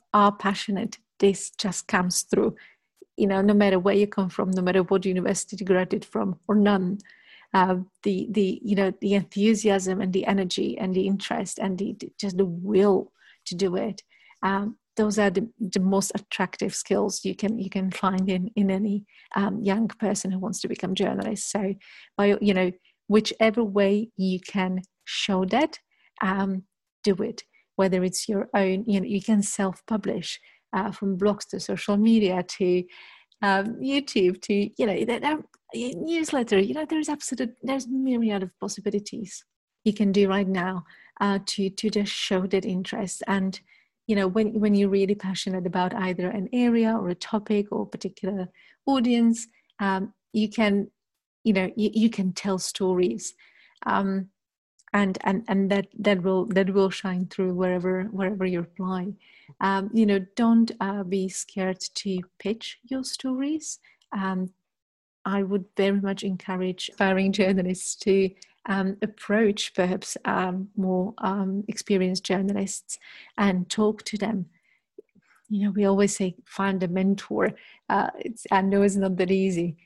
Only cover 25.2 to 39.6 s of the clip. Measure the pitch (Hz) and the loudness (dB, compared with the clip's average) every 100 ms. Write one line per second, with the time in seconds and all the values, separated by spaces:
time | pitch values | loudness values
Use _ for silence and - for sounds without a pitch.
25.2 | - 185 185 233 311 - _ _ _ - | -2 0 2 2 0 -2 _ _ _ -4
26.2 | 190 196 196 190 - _ _ _ 208 185 | -2 0 -2 -4 -8 _ _ _ 0 0
27.2 | - - - _ _ - 190 185 185 - | -2 -6 -16 _ _ 0 2 2 0 -2
28.2 | - 196 - 202 190 190 226 196 208 196 | -2 -2 0 0 2 0 0 0 0 -2
29.2 | 226 208 202 - 190 - - 220 - 190 | 2 2 2 -2 -4 -4 -6 -4 -4 -6
30.2 | - - - _ _ 190 208 - 196 180 | -6 -12 -16 _ _ -6 -4 -4 -4 0
31.2 | 208 208 - 185 - 190 - 202 220 226 | 0 0 -6 -10 -6 -6 0 2 6 6
32.2 | 196 185 180 - 180 180 180 - - - | 4 0 -4 0 2 2 0 -10 -20 -20
33.2 | _ _ 202 196 208 247 262 277 277 220 | _ _ 0 2 0 -4 -2 -2 0 2
34.2 | 180 185 - 202 202 - 220 175 226 233 | 2 2 0 0 0 0 0 0 -2 -2
35.2 | 285 311 - _ _ 226 247 180 311 330 | -2 -2 -6 _ _ -8 -8 -6 -4 -4
36.2 | 311 285 226 196 196 285 311 311 302 294 | 0 -2 2 2 2 -2 -2 -2 -2 -6
37.2 | - 240 240 - 254 269 233 262 262 240 | -6 -6 -6 -6 -4 -4 -4 -2 0 2
38.2 | 220 202 185 - 202 - 202 208 208 - | 0 0 -4 -8 -10 -6 -4 -4 -4 -10
39.2 | 185 - - _ | -12 -14 -20 _